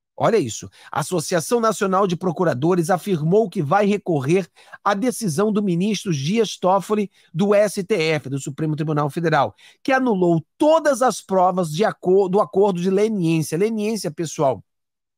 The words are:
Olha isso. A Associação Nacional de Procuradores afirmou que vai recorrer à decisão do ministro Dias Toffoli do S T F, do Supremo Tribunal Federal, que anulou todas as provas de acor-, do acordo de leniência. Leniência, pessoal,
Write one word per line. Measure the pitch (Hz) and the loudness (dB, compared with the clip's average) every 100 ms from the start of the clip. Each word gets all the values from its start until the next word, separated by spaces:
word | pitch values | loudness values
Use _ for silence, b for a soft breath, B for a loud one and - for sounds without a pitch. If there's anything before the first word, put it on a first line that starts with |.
| _ - | _ -2
Olha | 143 220 | 0 2
isso. | 123 - 101 B B | 0 -6 -14 B B
A | - | -8
Associação | 151 180 - 175 - 240 | -4 -4 -2 -4 0 0
Nacional | 226 190 196 190 202 | 0 0 0 2 0
de | |
Procuradores | 170 185 165 170 123 156 185 160 | -2 -4 -2 -2 0 0 0 0
afirmou | 180 202 170 156 208 220 | -2 -2 -2 2 2 0
que | 202 | -2
vai | 143 196 202 | 0 2 2
recorrer | 202 - 151 131 185 175 B B B | 0 -2 -2 0 0 -2 B B B
à | 196 | -2
decisão | 202 247 - 214 151 214 | 0 -2 -2 -4 0 0
do | 208 | 0
ministro | 208 170 202 196 202 | 0 0 0 -2 -4
Dias | 147 143 226 214 - | -4 -2 0 -2 -2
Toffoli | 180 190 180 214 196 b b | 0 0 0 -4 -4 b b
do | 156 202 | -2 2
S | 202 208 - | 4 2 -2
T | 180 | -2
F, | 208 160 151 131 | 0 0 -2 -4
do | 135 | -8
Supremo | 151 135 156 151 | -8 -4 -4 -2
Tribunal | 160 151 147 | -2 -2 -2
Federal, | 170 170 151 117 - b b | -2 0 2 0 -4 b b
que | - | 0
anulou | 262 254 196 175 170 - - | 0 2 2 2 2 -2 0
todas | 302 320 302 240 | 4 4 2 2
as | 247 - | 0 -2
provas | - 190 180 185 165 | -2 2 2 0 -2
de | 151 | 0
acor-, | 208 - 180 190 190 | -2 -2 2 2 4
do | 196 | 0
acordo | 180 190 202 175 | 0 2 2 2
de | 185 | 0
leniência. | 190 220 208 165 165 147 160 | 2 0 0 0 0 0 -2
Leniência, | 214 220 208 220 175 | -2 -2 -4 -4 -6
pessoal, | 151 165 - 139 104 - _ _ _ _ | -8 -8 -2 0 -2 -8 _ _ _ _